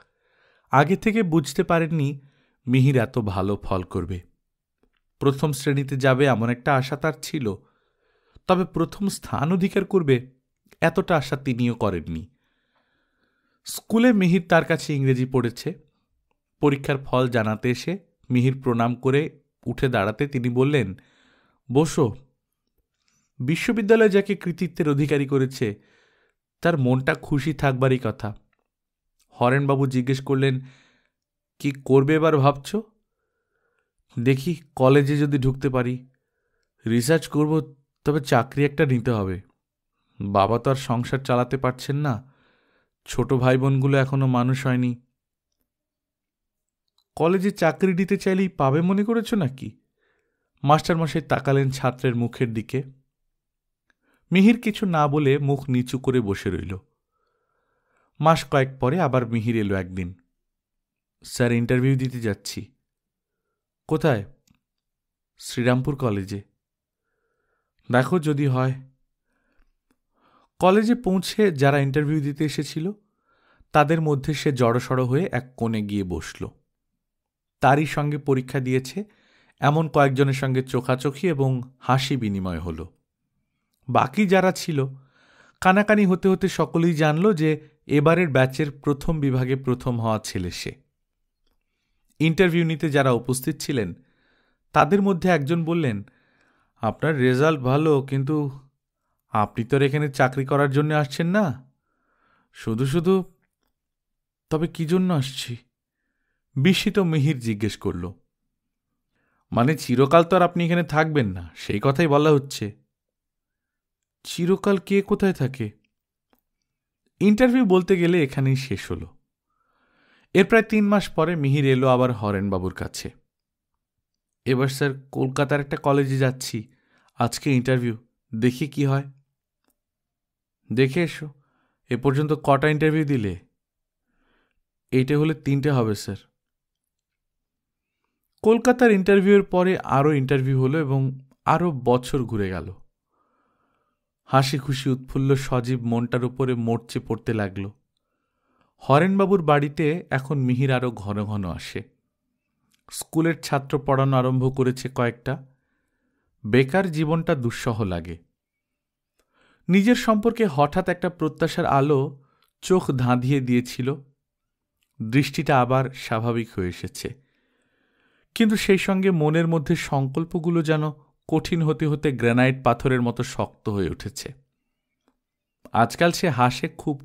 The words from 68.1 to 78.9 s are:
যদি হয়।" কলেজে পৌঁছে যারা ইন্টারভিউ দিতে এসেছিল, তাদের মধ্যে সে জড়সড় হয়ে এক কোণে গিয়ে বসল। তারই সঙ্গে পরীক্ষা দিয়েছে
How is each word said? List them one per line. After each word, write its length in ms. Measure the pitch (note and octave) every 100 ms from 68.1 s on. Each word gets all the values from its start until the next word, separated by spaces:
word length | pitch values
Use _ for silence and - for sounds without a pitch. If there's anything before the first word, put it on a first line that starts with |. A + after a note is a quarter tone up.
| F3+
যদি 280 | D3+ C#3+ C#3
হয়।" 260 | B2+ C3 C3+ - _ _ _ _ _ _ _ _ _ _ _ _ _ _ _ _ -
কলেজে 360 | F3+ G#3 A3
পৌঁছে 580 | B3 F#3 F#3 - - G3+
যারা 260 | C#3 C#3 C#3+
ইন্টারভিউ 420 | C#3 D3+ D3 D#3
দিতে 240 | C#3 C#3
এসেছিল, 480 | D3+ D3 C#3+ D#3 F3 G#3 _ _ _ _ _ _ _
তাদের 280 | D3+ D3 E3
মধ্যে 340 | D3+ C#3 C#3+
সে 180 | C#3+ D#3
জড়সড় 520 | B2+ A#2 A#2+ - B2+
হয়ে 240 | B2 C3+ F#3+
এক 200 | B2 - -
কোণে 260 | A2+ A2
গিয়ে 220 | G#2 G#2
বসল। 420 | F#2 D#2+ - - - _ _ _ _ _ _ _ _ _ _ _
তারই 260 | C3+ C#3+ D#3
সঙ্গে 320 | - D3 D3
পরীক্ষা 420 | C#3+ C3+ C3 C#3
দিয়েছে 440 | B2+ C3 C3